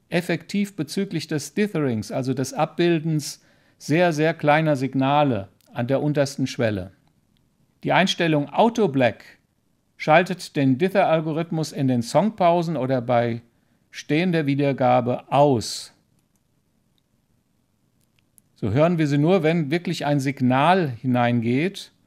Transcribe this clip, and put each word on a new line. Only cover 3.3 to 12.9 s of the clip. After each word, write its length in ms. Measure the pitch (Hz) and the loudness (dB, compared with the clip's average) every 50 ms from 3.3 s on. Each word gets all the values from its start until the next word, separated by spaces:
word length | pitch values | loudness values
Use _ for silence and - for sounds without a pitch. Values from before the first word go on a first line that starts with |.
| - - _ _ _ _ _ _ _ | -12 -16 _ _ _ _ _ _ _
sehr, 340 | _ - - 147 170 180 175 | _ -4 -2 2 2 2 2
sehr 220 | 156 147 156 165 156 | 2 2 0 0 0
kleiner 420 | - 151 147 147 156 160 156 147 | 0 2 4 4 4 4 2 0
Signale 720 | 123 135 127 - 135 131 135 143 147 147 139 117 101 95 - _ _ _ _ | 0 -2 -2 -2 0 0 2 2 2 2 2 0 -2 -6 -10 _ _ _ _
an 160 | - 127 120 | -8 -6 -4
der 140 | 120 135 127 | -2 -2 0
untersten 460 | 143 151 143 147 139 139 - - 135 | 0 0 0 0 0 -2 -2 -4 -6
Schwelle. 440 | 127 - - 120 110 107 95 90 95 - _ _ _ _ _ _ _ _ _ _ _ _ _ _ _ _ _ - | -4 -2 -2 -2 -2 -2 -4 -6 -10 -16 _ _ _ _ _ _ _ _ _ _ _ _ _ _ _ _ _ -2
Die 100 | 143 139 | 0 2
Einstellung 560 | 160 185 190 - - 170 165 156 143 143 - | 2 2 2 0 0 0 2 2 0 -2 0
Auto 400 | - - - 233 233 233 208 165 | 2 2 2 2 2 2 0 0
Black 340 | 135 135 127 113 - - - - - _ _ _ _ _ _ _ _ _ _ _ _ | 2 2 2 2 2 -2 -12 -20 -20 _ _ _ _ _ _ _ _ _ _ _ _
schaltet 640 | - - 160 151 170 190 185 175 - - - - | -4 2 4 4 4 4 2 -4 -10 -10 -6 -2
den 200 | 151 139 135 131 | 0 2 2 2
Dither-Algorithmus 920 | 127 185 185 196 202 175 139 160 165 156 147 143 160 165 - 165 160 151 - | 2 0 0 2 2 2 2 2 0 -2 -2 -4 -4 -4 -4 -4 -4 -4 -4
in 160 | - - 139 | -4 -2 -2
den 140 | 131 127 120 | 0 0 0
Songpausen 760 | 113 - - 151 190 220 214 - 185 170 170 175 165 170 160 | -2 0 0 0 0 0 0 0 2 2 2 2 0 -2 -4
oder 240 | 123 131 127 | -4 -2 -2